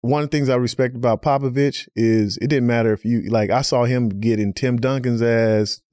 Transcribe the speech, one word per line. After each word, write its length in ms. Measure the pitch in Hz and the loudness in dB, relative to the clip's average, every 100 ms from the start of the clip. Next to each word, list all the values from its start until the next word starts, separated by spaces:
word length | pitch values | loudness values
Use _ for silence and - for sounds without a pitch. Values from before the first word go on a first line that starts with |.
one 220 | 120 147 | -2 -2
of 60 | 147 | 0
the 80 | 151 | -2
things 120 | 131 | 0
I 60 | 127 | 2
respect 400 | 123 - 127 127 | 0 0 -2 0
about 260 | 120 110 | 0 0
Popovich 680 | 151 139 135 127 139 - - - | 0 0 0 0 -2 -2 -10 -2
is 420 | 113 113 104 - | 2 2 0 -2
it 100 | 131 | -2
didn't 200 | 143 120 | 0 2
matter 260 | 117 110 | 2 2
if 100 | 107 | 0
you, 200 | 110 120 - | -2 -2 0
like, 200 | 110 101 | 0 0
I 120 | 120 | 0
saw 240 | 139 127 120 | 0 0 2
him 240 | 127 117 | 0 -2
get 300 | 98 110 107 | -2 0 0
in 140 | 101 | 0
Tim 240 | - 127 120 | -2 -2 0
Duncan's 440 | 127 135 123 117 | 0 -2 -2 0
ass, 600 | 117 117 113 107 104 - _ | 2 2 2 2 0 -6 _